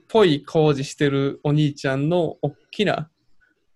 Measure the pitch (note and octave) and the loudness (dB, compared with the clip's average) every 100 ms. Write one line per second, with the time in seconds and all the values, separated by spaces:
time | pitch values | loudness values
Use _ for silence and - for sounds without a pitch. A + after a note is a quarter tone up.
0 | - A3 G3 C#3+ - E3 D3+ D3+ C#3+ - | -2 2 4 2 -2 2 2 2 -4 -2
1 | C#3+ C#3 C#3 - D3 D3 D3+ C#3+ C#3 C3+ | 0 0 -4 -4 -2 0 0 -2 -4 -2
2 | D3 F3 D#3+ - C#3+ - _ - F#3 - | -2 0 -2 -4 -8 -8 _ -4 -2 -2
3 | D#3 _ _ _ _ _ _ | -6 _ _ _ _ _ _